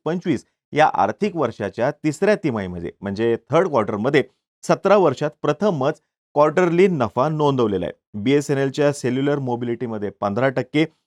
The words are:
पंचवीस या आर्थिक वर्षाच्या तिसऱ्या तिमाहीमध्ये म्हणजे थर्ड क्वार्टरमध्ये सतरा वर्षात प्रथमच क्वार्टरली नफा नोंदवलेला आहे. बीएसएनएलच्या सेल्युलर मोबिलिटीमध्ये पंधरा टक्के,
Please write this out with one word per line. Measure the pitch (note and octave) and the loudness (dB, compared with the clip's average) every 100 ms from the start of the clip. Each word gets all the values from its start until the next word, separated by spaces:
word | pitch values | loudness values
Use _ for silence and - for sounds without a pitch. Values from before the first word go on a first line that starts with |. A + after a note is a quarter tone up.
पंचवीस | D#3 F3 F3 A#2 - _ _ | -6 -4 -2 -4 -6 _ _
या | C#3+ D3+ | 0 2
आर्थिक | - G3+ G#3+ G#3 E3 | 2 0 0 -4 -2
वर्षाच्या | B2 - G2+ G2+ B2+ | -4 -2 -6 -2 -2
तिसऱ्या | D3 D#3 C#3+ G3 | -2 -4 0 0
तिमाहीमध्ये | G#3 D#3+ A2+ F#2+ F2+ E2 - | 0 0 -4 -6 -8 -10 -8
म्हणजे | G2 G2 A#2 A#2 - | -8 -2 0 0 0
थर्ड | D3+ F#3 | 0 2
क्वार्टरमध्ये | C3+ G#2 G#2 A#2+ D3 - _ _ _ | 0 -2 -2 0 0 0 _ _ _
सतरा | - D#3+ G3 G#3 | -2 -2 2 4
वर्षात | E3+ B2+ D3+ - | 4 0 -6 -4
प्रथमच | - D3+ G#3 D#3 C3+ D#3 _ _ _ | -4 0 -2 0 -2 -4 _ _ _
क्वार्टरली | D3 D3+ D3+ F3+ E3+ G3 | 2 2 4 2 4 4
नफा | D#3+ A2 - D3 | 2 0 0 -2
नोंदवलेला | D#3 D3 C3 A2 F#2+ E2 | 2 2 2 2 0 -4
आहे. | - _ | -8 _
बीएसएनएलच्या | G#2 G#2+ C#3+ C#3+ C3+ C3+ B2+ C#3+ | -6 0 2 2 -2 -2 0 0
सेल्युलर | C#3+ B2 B2+ C#3+ D3 | 0 -2 -2 -2 -2
मोबिलिटीमध्ये | B2+ A#2+ A#2+ A#2 A#2+ A2 G2+ | -2 -4 -4 -6 -6 -6 -8
पंधरा | - G2+ G2+ C3+ | -4 -4 0 0
टक्के, | C3 B2+ D3+ D#3+ _ | 0 -2 -2 -2 _